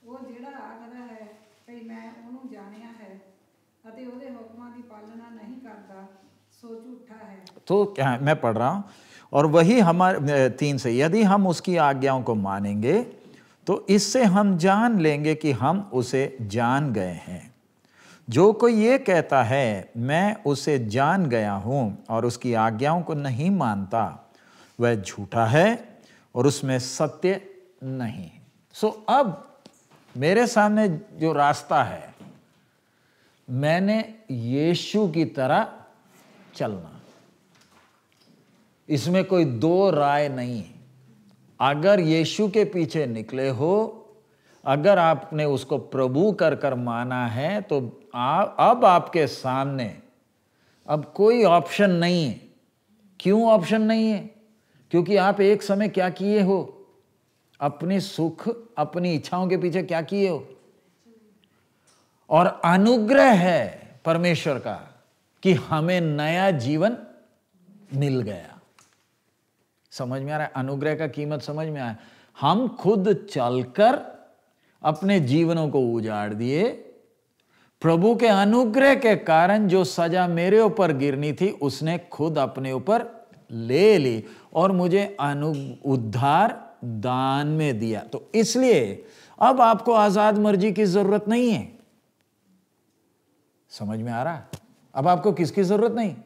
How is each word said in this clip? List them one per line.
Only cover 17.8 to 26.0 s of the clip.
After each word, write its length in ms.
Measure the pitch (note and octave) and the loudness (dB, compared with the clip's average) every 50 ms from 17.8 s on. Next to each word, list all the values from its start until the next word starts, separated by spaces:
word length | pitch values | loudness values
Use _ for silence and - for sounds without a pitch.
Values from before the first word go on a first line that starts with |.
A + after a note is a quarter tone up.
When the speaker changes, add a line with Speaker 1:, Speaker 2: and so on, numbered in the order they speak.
| _ _ _ _ _ - - - _ - | _ _ _ _ _ -20 -20 -20 _ -4
Speaker 2:
जो 240 | A#2 C3 F3 G#3 G#3+ | 0 4 4 4 4
कोई 200 | G#3+ - A#3+ A#3+ | 4 2 2 4
ये 240 | G#3+ G#3+ A3+ B3+ C#4 | 4 4 4 2 2
कहता 460 | C4+ - F#3+ E3 C#3+ - - C3+ A#2+ | 2 2 2 2 2 2 2 2 2
है, 480 | G#2+ B2+ C#3 C#3 A#2 G#2 G2 F2 - _ A#2 | 2 0 0 0 0 -2 -4 -6 -10 _ -8
'मैं 460 | A#2 C3 C#3+ E3 F#3+ G#3 G#3 - - | -4 -2 0 0 0 0 -2 -4 -4
उसे 440 | C#3+ C#3+ C3+ - - D3+ C3+ A#2 G#2+ | -4 -4 -4 -2 -2 -2 -2 -2 -4
जान 380 | G2 B2 C#3 D3 F3 F#3+ F#3 | -2 0 0 0 0 0 0
गया 280 | D3 A#2+ A2+ G#2+ G#2 G2+ | 0 0 0 -2 -2 -4
हूं,' 520 | G2 G2 A2+ C3 C#3+ B2+ G#2+ F#2+ - - - | -6 -6 -4 -4 -4 -4 -4 -6 -10 -10 -6
और 160 | A2+ A2+ A2+ | -4 -2 -2
उसकी 280 | A#2+ A#2+ - - B2+ A#2+ | -2 -4 -4 -6 -4 0
आज्ञाओं 480 | A2 A2 A2+ A2+ G#2+ C3 C#3+ D#3+ F3+ | 0 0 0 0 -2 -2 -2 -2 -2
को 120 | E3 - E3 | -4 -6 -8
नहीं 360 | D3 C#3+ C#3 B2+ A2+ D3+ F3+ | -6 -6 -6 -6 -4 -2 -2
मानता, 840 | G3+ F#3+ D3 A#2+ G#2 G2 G2 F#2 A2 A2+ G#2+ F#2 C#2+ - - _ _ _ _ _ _ _ - _ _ - | -2 0 0 -2 -2 -4 -6 -4 -4 -4 -4 -4 -6 -12 -20 _ _ _ _ _ _ _ -20 _ _ -2
वह 160 | A#2+ A#2+ A#2 | -2 -2 0
झूठा 500 | G#2+ F#2+ - - - G2+ F#2 - A#2 A2+ | -2 -4 -10 -12 -14 -14 -6 -2 -2 0
है 540 | A2 A2+ D3+ F3 G#3+ A#3 - - - - - | 2 4 4 4 4 2 -2 -8 -18 -20 -20